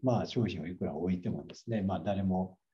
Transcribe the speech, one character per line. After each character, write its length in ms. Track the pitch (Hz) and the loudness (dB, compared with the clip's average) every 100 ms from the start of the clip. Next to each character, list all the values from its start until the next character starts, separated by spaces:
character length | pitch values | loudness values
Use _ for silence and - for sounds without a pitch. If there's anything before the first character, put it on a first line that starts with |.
ま 180 | 127 110 | 2 2
あ、 40 | 82 | 2
商 200 | 123 98 | 0 0
品 160 | 85 | -2
を 60 | 80 | -6
い 80 | - | -4
く 80 | |
ら 120 | 90 76 | -4 0
置 180 | 90 | 0
い 80 | 90 | 0
て 80 | - | 0
も 160 | - - | -4 -6
で 100 | - | -12
す 140 | 120 | -4
ね、 120 | 110 | 0
ま 140 | 95 90 | 0 0
あ、 40 | |
誰 220 | 95 98 | 0 0
も 340 | 95 92 92 - _ | 2 2 0 -6 _